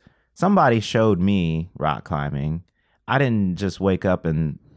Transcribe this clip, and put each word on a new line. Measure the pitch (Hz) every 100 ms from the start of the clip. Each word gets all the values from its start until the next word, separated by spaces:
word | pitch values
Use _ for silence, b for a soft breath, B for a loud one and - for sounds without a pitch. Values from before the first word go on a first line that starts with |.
| b b b
somebody | - 185 196 143 113
showed | - 117 110 90
me | 98 98 82 80 85 -
rock | 76 60
climbing. | - 76 71 71 73 82 - _ _ _ -
I | 131
didn't | 135 110 95 85
just | 98 -
wake | 95 92
up | 98 90 82
and | 80 78 71 _